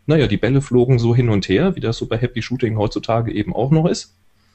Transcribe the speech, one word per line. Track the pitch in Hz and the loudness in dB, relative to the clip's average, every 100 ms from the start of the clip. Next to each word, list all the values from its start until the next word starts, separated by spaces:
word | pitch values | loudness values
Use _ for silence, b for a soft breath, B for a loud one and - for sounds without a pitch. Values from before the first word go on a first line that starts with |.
| - | 0
naja, | 156 110 | 2 2
die | 101 | 0
Bälle | 107 135 | 0 0
flogen | 139 123 120 123 | 2 2 4 2
so | 117 120 | 4 2
hin | 120 | 2
und | 104 95 | 0 2
her, | 95 185 180 | 2 2 -2
wie | |
das | 113 117 | -4 -4
so | - | -4
bei | 113 | -4
Happy | 123 113 | -4 -6
Shooting | - - 117 110 | -8 -4 -2 0
heutzutage | 107 104 - 113 117 | -2 -4 -2 -2 -2
eben | 104 104 - | -4 -4 -4
auch | 135 | 0
noch | 160 175 | 2 2
ist. | 233 - _ _ _ b | -2 -8 _ _ _ b